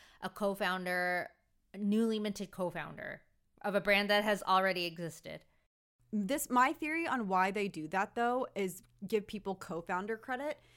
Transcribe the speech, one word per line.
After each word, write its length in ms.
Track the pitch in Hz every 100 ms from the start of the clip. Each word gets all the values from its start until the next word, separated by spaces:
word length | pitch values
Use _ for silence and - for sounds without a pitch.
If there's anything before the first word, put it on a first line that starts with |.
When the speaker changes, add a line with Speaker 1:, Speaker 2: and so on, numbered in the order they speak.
| - -
Speaker 1:
a 60 | 190
co-founder, 1000 | - 202 196 190 185 180 180 180 180 - _ _ _ _ 190
newly 420 | 202 214 226 214
minted 320 | 214 202 196
co-founder 680 | - 175 165 151 143 - - _ _ _ -
of 120 | 202
a 60 | 190
brand 300 | 202 202 202
that 160 | 208 214
has 180 | 202
already 400 | - 190 190 185
existed. 640 | 175 165 165 - - 151 - _ _ _ _ _ _
Speaker 2:
This, 360 | 208 190 285 -
my 220 | 247 262
theory 340 | 320 302 330 330
on 220 | 254 202
why 240 | 185 190
they 160 | 202 202
do 200 | 160 156
that, 260 | 190 202 233
though, 320 | 240 254 247 202
is 260 | 190 - - - 202
give 220 | 220 202
people 280 | 208 196 190
co-founder 600 | - 170 170 180 208 220
credit, 420 | 240 254 294 294 -